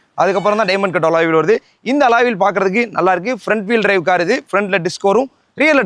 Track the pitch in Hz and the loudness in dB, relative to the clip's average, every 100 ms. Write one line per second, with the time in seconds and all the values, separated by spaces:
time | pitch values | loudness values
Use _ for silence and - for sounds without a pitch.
0 | _ - 175 190 190 208 202 196 196 175 | _ -2 0 0 0 0 0 0 -2 0
1 | 160 165 165 160 156 233 - _ 202 285 | 0 2 2 2 2 -2 -4 _ -4 0
2 | 254 233 247 196 196 196 196 202 233 165 | 2 2 2 0 -2 0 0 0 -2 0
3 | 180 180 196 240 - 214 190 233 202 196 | 0 0 -2 -6 -4 -4 -2 0 2 0
4 | 165 180 175 254 - 190 208 190 170 - | 0 0 0 -2 -2 -4 -2 -2 -4 -4
5 | 196 202 269 _ _ - 302 285 | 0 0 -2 _ _ -2 2 2